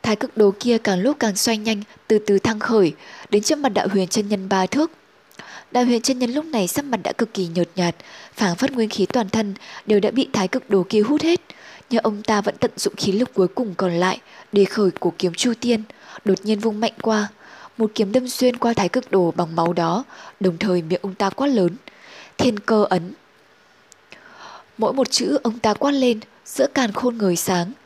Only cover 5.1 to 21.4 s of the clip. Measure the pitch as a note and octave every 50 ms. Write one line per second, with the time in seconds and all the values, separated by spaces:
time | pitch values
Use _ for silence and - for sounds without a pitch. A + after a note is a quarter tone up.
5.1 | _ _ _ _ - - - - - - - _ - B3 B3 A#3+ A#3+ A3+ A#3 -
6.1 | C4+ B3 B3+ A#3 A#3+ D4 D#4 E4 D#4 A#3 F#3+ F3 - - C#4+ C#4 A#3+ G3+ D#3+ -
7.1 | - - A3+ A3+ - - F#3 E3+ E3 F3+ F3 - - F#3+ F3+ E3+ E3 - - -
8.1 | - - - - - - A3 F#3+ F3 F3 B3+ C#4 C#4 B3 A3+ G#3+ - - G3 -
9.1 | - B3+ A3 F#3 - A3+ A3 G3+ G3 - - - - - - - G#3+ G3+ F#3+ G#3+
10.1 | - B3 C4 - - A3+ F#3+ F#3 - C4 - - G3+ F#3+ F3 - - G#3+ G#3 A3
11.1 | D4 D4+ D4 E4 E4+ F4+ _ _ - - - - - - - _ A#3+ A#3 - A3+
12.1 | G#3+ G3+ G#3+ - A3 G#3 G3+ G3+ - - - A3+ - - - G4+ - - - G#3
13.1 | F#3 G#3 B3+ B3 - - F#3 F3+ - - B3+ G#3+ F3 - F#3+ F3+ E3+ E3+ F3+ F#3
14.1 | F#3+ - - - - - - _ - G3+ G3 F#3+ - - G#3 F#3 - - - F3+
15.1 | D#3+ - - F3+ E3 - - B3 A#3 - - A#3+ A#3 A3 A3 - - - - -
16.1 | - - _ G#3+ F#3+ F#3 - G#3 A3 G3+ G#3 A3+ G#3+ G#3 A3 A#3+ - - - A3+
17.1 | A3 G#3+ G#3 G#3 - _ - - - - - - _ - A3+ G#3+ - - A3 F#3+
18.1 | G#3 C4 B3+ B3 - - B3+ B3 A#3+ A#3+ - A#3 A#3 - G3+ F3 - B3+ B3+ -
19.1 | - G3 F3+ E3+ D#3+ - F3 D#3+ E3 E3+ E3 E3+ F3 F3 E3+ E3 F3+ G#3+ C#4 -
20.1 | - - - - - _ G3+ F#3 E3+ E3+ - G#3+ F3+ F3+ E3 D#3+ F3+ F3+ - G3+
21.1 | F#3 - G#3 G3 F#3 -